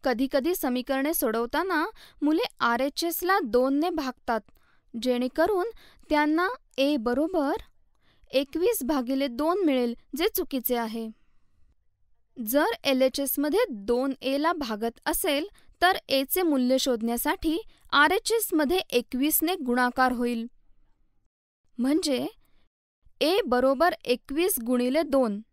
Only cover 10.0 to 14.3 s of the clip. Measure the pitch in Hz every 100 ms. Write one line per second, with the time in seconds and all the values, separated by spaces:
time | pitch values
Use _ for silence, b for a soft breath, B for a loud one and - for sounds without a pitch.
10 | _ 269 403 381 311 269 226 240 226 226
11 | 220 214 _ _ _ _ _ _ _ _
12 | _ _ _ - 220 277 370 466 277 262
13 | 262 269 277 - 294 349 480 214 196 240
14 | 277 262 269